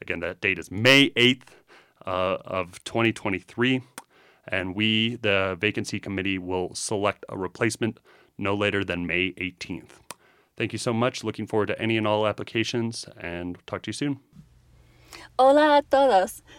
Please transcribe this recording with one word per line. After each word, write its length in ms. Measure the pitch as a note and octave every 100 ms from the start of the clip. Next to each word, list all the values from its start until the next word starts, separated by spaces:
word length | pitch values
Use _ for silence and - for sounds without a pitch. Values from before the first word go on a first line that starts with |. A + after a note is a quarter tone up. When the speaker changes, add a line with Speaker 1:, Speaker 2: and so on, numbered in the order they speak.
Speaker 1:
Again, 200 | - F2
that 200 | E2+ -
date 200 | G2 E2+
is 100 | -
May 400 | G2 B2 C#3 C#3 A#2
eighth, 400 | B2 B2+ - - _ - _ _ -
uh, 320 | F#2 F#2 F#2
of 400 | - F#2+ F2+ -
twenty 280 | - A#2 A2+
twenty-three, 720 | - G#2 F#2 - - B2 C3 - - - _ _ _ -
and 300 | F#2+ F#2 F#2
we, 400 | A2 A2 A2+ A#2+
the 400 | G#2+ G2 F#2+ F2+
vacancy 400 | G#2+ A2 G2+ G#2
committee, 400 | G2 F#2+ F#2+ F#2+
will 340 | F2+ F#2 F2+
select 520 | - - G#2 G2+ - -
a 80 | G2+
replacement 640 | F2+ - A#2 - A2+ - _ _ _ -
no 160 | G2
later 300 | G2+ G#2 G2
than 240 | F#2 F2 F2
May 260 | F2 F#2 -
eighteenth. 600 | F#2 - - E2+ - - - - _ _ _ -
Thank 160 | A2+
you 60 | A2
so 140 | -
much. 320 | A2+ B2+ -
Looking 240 | A2 G#2+ G#2
forward 180 | G#2+ G2+
to 160 | -
any 140 | A2 A2+
and 100 | G#2+
all 220 | G#2+ G#2+
applications, 800 | G2+ A2+ A2+ A2 B2 A2+ A2+ - G#2+
and 380 | E2+ F2 F2 F2 -
talk 160 | F#2+
to 60 | -
you 40 |
soon. 280 | - D3 C#3 _ - - _ _ _ _ _ - - - -
Speaker 2:
Hola 420 | C4 D4 D4+ C#4+
a 40 |
todos. 600 | - C4+ C4+ G3 A#3 - -